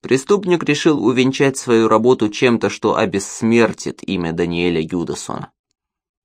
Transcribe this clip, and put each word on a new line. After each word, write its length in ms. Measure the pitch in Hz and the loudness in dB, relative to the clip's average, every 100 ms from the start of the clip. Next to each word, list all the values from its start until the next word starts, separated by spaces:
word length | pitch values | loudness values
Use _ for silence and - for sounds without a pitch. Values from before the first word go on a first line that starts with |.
Преступник 600 | - 135 - 202 185 170 | 0 -2 2 0 2 0
решил 400 | 147 143 170 147 | 0 0 2 2
увенчать 540 | 104 123 131 131 139 135 | 0 2 0 2 0 0
свою 320 | - 113 113 | 0 2 4
работу 400 | 110 117 127 107 | 4 4 2 0
чем-то, 400 | - 131 113 98 | 0 0 2 -2
что 260 | - 107 82 | -2 -2 0
обессмертит 1040 | 104 98 - - 113 117 110 - - - - | 0 0 -4 -4 2 4 2 0 -10 -10 -8
имя 240 | 95 85 | -4 -4
Даниэля 500 | 82 87 85 87 82 | -2 -2 0 0 0
Гюдесона". 680 | 80 90 76 - - - - _ _ _ _ _ _ _ | -2 -4 -4 -8 -8 -12 -12 _ _ _ _ _ _ _